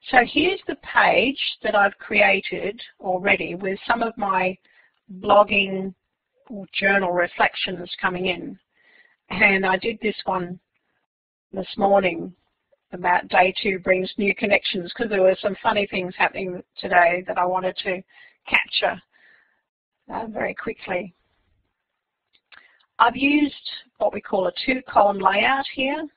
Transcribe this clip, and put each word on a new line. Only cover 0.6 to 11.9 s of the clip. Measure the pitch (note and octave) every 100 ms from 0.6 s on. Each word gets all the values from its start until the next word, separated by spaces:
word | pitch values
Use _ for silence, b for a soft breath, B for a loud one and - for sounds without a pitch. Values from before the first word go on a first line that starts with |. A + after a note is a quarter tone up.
| -
the | D4 -
page | A#3+ G3 E3 A3+ C4+ - -
that | A3
I've | G#3 G3+ -
created | - G#3 G3+ G3 - F3+ F3 A#3 - _
already | G3 F#3 F#3+ G3+ E3 F3
with | G3 G3 -
some | A#3
of | A#3 A3
my | G3+ F#3 F#3 F#3+ b b b b _ F#3
blogging | G#3 G3+ G#3 G3+ G3 F#3+ F#3+ F#3 _ _ _ _ _
or | G#3+ F#3+
journal | - G3 G3 F#3
reflections | F3 F3 - G#3+ - - F3+ F3 -
coming | G3 F3+ F#3
in. | F3 - G3 _ b b b b b _
And | F#3+ G#3 G3 F#3+
I | F#3
did | A3+ A3
this | A3 - -
one | F#3 F3 F3+ _ _ _ _ _ _ _ _ _
this | F#3+ F#3 -
morning | G3